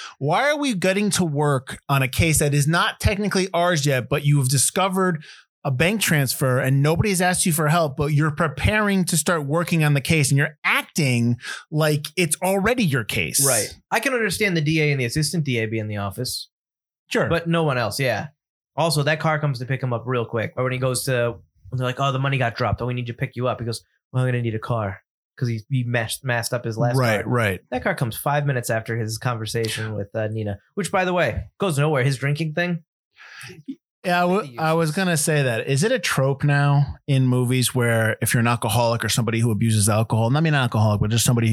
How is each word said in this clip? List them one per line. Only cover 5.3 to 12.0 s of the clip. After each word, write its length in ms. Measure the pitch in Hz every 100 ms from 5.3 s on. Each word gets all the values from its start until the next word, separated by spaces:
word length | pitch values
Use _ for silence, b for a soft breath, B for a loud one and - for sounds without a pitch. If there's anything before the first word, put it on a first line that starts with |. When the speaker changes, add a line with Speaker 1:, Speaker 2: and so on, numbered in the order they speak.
| B B _
Speaker 1:
a 80 | 147
bank 280 | 127 165 214
transfer 600 | - 156 131 - 131 127
and 240 | 131 139
nobody 260 | 143 165 220
has 120 | 185
asked 220 | 180 180 190
you 60 |
for 160 | 156 151
help, 280 | 175 156 131
but 100 | 147
you're 160 | 147 156
preparing 720 | 151 165 - - 214 208 196 175
to 120 | 165
start 300 | - 170 143
working 360 | 160 170 170
on 120 | 151 143
the 60 |
case 280 | - 160 135
and 80 | 139
you're 220 | 147 -
acting 720 | - 247 285 - 139 120 117 120 B B B
like 340 | 151 156 147